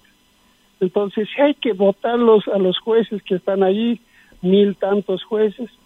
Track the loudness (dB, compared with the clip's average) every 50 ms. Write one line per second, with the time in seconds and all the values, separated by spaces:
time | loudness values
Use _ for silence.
0 | _ _ _ _ _ _ _ _ _ _ _ _ _ _ _ _ -6 -4 -2 -4
1 | -4 -4 -4 -6 -8 -6 -2 0 0 0 0 -2 -4 -4 -2 2 2 0 0 0
2 | -4 -4 0 2 4 4 4 4 2 0 -2 0 0 0 -2 -2 -4 -2 -2 0
3 | -2 -2 -6 -10 -6 -6 -6 -4 -4 -4 -2 0 2 0 0 0 -2 -2 -4 -4
4 | _ _ _ _ _ _ _ _ 0 2 4 4 4 2 0 -2 -4 -2 -2 -2
5 | -2 -4 -6 -8 -6 -6 -2 -2 -2 -2 -2 -6 -12 -14 _ _ _